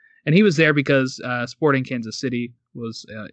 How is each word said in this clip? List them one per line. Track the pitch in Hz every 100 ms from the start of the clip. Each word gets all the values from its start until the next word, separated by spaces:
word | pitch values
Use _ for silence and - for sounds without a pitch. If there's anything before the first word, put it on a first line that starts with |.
| _ _ -
And |
he | 165
was | 214 151
there | 156
because, | 147 139 139 131 -
uh, | 123 123 120
Sporting | - 156 135
Kansas | 127 127 110 -
City | 131 120 120 117 _
was, | 135 117 113 -
uh, | 110 101